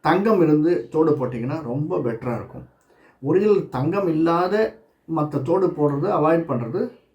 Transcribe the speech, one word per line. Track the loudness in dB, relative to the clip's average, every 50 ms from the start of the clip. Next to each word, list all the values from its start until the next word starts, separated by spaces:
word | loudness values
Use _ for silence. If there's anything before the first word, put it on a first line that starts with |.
தங்கம் | _ 2 2 2 4 2 4 4
இருந்து | 4 4 4 4 4 2 0 0 -2 -4
தோடு | 0 0 2 2
போட்டிங்கன்னா | 2 0 -2 -6 -4 -6 -6 -6 -6 -6
ரொம்ப | -6 -6 -4 -4 -4 -4 -4 -4
பெட்டரா | -4 -4 -6 -4 -6 -6 -6
இருக்கும். | -6 -8 -12 -16 -18 -18 -18 _ _ _ _ _ _ _ _ _ _
ஒரிஜினல் | -4 0 2 2 4 4 2 2 0 -4
தங்கம் | -4 -2 -2 0 0 0 0 0
இல்லாத | 0 0 2 2 2 2 0 0 0 0 0 -2 -4 -12 _ _ _ _ _ -6
மத்த | -4 -4 -2 -2 -2 -4
தோடு | -2 0 0 2 2 0
போடுறது | 0 0 0 0 0 0 -2 -2
அவாய்ட் | 0 2 2 4 4 2 2 -2
பண்றது | -4 -4 -4 -4 -4 -4 -4 -6 -8 -16 _ _